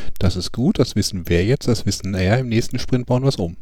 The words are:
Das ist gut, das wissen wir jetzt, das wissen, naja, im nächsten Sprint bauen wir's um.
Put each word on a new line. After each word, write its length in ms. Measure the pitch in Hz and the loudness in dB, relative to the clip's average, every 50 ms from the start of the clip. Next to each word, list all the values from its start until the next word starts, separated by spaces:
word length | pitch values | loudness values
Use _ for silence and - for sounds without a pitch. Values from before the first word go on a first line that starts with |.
| - - - - | 0 0 2 2
Das 160 | 95 90 - | 2 2 2
ist 160 | 92 87 - - | 0 -2 -4 -2
gut, 260 | 110 123 - - - | 0 0 2 2 2
das 180 | 131 - - | 0 0 0
wissen 320 | 107 95 - - 92 80 - | -2 -2 -2 -2 -6 -2 0
wir 160 | 82 85 92 | 2 2 2
jetzt, 240 | 107 135 - - - | 2 0 0 2 0
das 160 | 117 - - | 0 0 0
wissen, 280 | 101 95 - - 98 101 | -2 -2 -2 -4 -4 -2
naja, 240 | 92 92 92 110 | 0 2 2 2
im 120 | 131 131 120 | 2 2 0
nächsten 300 | 113 113 - - - 120 | 0 0 0 0 -2 -4
Sprint 280 | - - - 123 123 | -2 0 0 0 0
bauen 160 | - 127 123 135 | 2 0 2 2
wir's 120 | 139 - | 0 0
um. 200 | - 95 85 87 - | 0 -2 -4 -6 -8